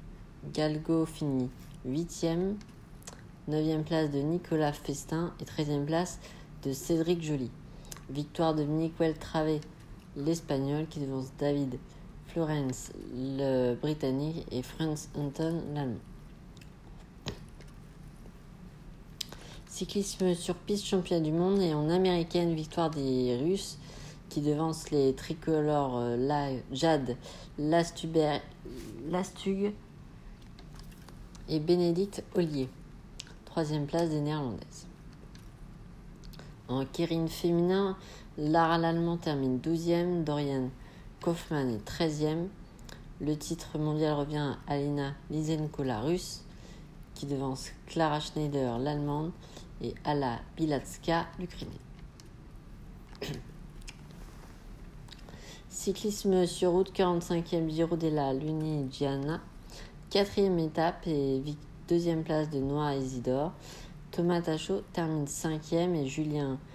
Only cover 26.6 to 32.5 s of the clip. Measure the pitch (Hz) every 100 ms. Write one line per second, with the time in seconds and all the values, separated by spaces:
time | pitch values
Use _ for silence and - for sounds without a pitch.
26.6 | - 135 160 156 123 117 - - - -
27.6 | 147 170 170 - 165 160 151 143 - -
28.6 | - 127 - - 147 180 190 - 196 196
29.6 | 202 208 - - - - - - - -
30.6 | - - - - - - - - - 156
31.6 | 156 180 175 170 202 - - 196 165